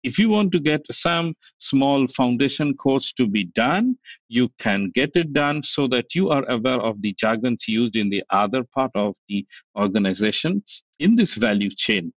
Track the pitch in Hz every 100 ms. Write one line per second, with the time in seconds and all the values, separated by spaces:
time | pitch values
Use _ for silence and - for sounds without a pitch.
0 | 127 127 220 214 202 175 151 151 - -
1 | 175 170 170 160 - _ - 139 135 139
2 | 127 - 123 123 139 - 147 131 135 135
3 | - - 117 104 90 - 120 180 254 254
4 | - - _ 117 123 _ 113 101 98 117
5 | 143 175 165 147 143 147 - - 135 123
6 | - 170 190 143 - 123 123 127 110 104
7 | 104 95 110 113 123 113 - 110 120 110
8 | 101 98 - 98 104 127 123 135 131 98
9 | 104 92 _ 101 - - _ 101 104 104
10 | 98 92 107 - 156 196 - - _ _
11 | 160 233 196 - 113 104 101 - - 104
12 | 85